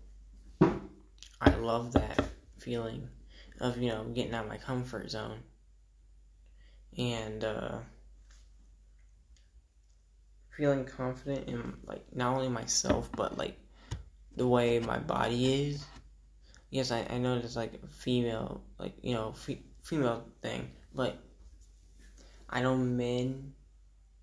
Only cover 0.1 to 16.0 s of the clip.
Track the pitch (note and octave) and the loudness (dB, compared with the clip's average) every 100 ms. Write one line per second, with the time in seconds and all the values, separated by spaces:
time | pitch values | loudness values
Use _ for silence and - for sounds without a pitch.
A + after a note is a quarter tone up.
0.1 | - - - - - - - - - - | -20 -20 -20 -10 6 6 6 -8 -18 -20
1.1 | - - - - - A2+ A#2 A#2+ - A2 | -20 -18 6 6 8 2 0 2 2 2
2.1 | - - - - - B2 A#2 A2+ B2+ A#2+ | -2 -2 -6 -20 -14 -4 -2 -2 -6 -10
3.1 | - - - - - B2 A#2+ B2 G#2+ A#2 | -14 -20 -20 -20 -4 -2 0 0 0 -4
4.1 | A#2 A2+ A#2 G#2+ G#2+ - B2+ B2 G#2+ - | -4 -2 -4 -4 -8 -4 -4 -4 -6 -6
5.1 | A2 A2+ A2 - - - - - - - | -6 -6 -10 -14 -20 -20 -20 -20 -20 -20
6.1 | - - - - - - - - - B2 | -20 -20 -20 -20 -20 -20 -20 -14 -2 -2
7.1 | A#2 G#2+ A2 A2 A2 A#2 A#2 A#2+ - - | 0 -4 -2 -2 -2 -4 -6 -10 -18 -20
8.1 | - - - - - - - - - - | -20 -20 -20 -20 -20 -20 -20 -20 -20 -20
9.1 | - - - - - - - - - - | -20 -20 -20 -20 -20 -20 -20 -20 -20 -20
10.1 | - - - - - C#3+ C#3 B2+ - B2+ | -20 -20 -20 -18 2 4 4 0 -4 -4
11.1 | B2+ C#3 C3+ - A#2+ A2+ - - - - | -4 -4 -4 -4 -6 -6 -10 -10 -10 -8
12.1 | B2+ B2 C3 C3 A#2 A#2+ - B2 A#2+ - | -2 2 2 0 -2 0 0 4 2 2
13.1 | - G2+ - - - - - - - - | -2 -2 0 -4 -4 -20 -20 -10 -10 -10
14.1 | - - - B2 B2 A#2+ A#2+ A2+ B2 - | -20 -14 0 6 6 6 4 2 -2 0
15.1 | - A2+ A#2+ C3 C3+ D3 C#3+ - - | 2 2 4 4 4 2 -2 -8 -18